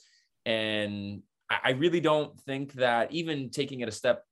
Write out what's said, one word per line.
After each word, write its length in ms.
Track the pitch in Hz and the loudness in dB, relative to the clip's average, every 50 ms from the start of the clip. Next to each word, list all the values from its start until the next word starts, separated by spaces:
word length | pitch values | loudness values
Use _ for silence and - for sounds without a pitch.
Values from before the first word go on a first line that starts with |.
| _ _ _ _ _ _ _ _ - | _ _ _ _ _ _ _ _ -2
and 760 | 120 110 110 110 110 107 107 104 104 104 101 101 101 101 98 - _ _ _ _ - | 0 0 0 0 0 0 -2 -2 -2 -4 -6 -6 -8 -8 -10 -14 _ _ _ _ -4
I, 100 | 110 - - | -2 0 2
I 40 | 127 | 0
really 280 | 131 131 156 175 165 175 | 2 2 2 2 2 4
don't 400 | 151 156 151 151 147 143 - - | 4 4 4 4 2 -2 -8 -14
think 320 | - 139 135 135 143 139 - | -8 -6 -6 -6 -6 -6 -2
that, 380 | 127 131 120 117 117 - - | 2 2 4 4 4 2 0
even 380 | - 170 165 160 151 139 131 117 | -2 -4 -2 -2 -4 -4 -4 -6
taking 300 | - 147 139 139 139 123 | -4 -4 -4 -4 -4 -6
it 80 | 120 110 | -6 -6
a 20 | |
step, 340 | 104 - - 123 120 - - _ | -6 0 2 2 2 2 -2 _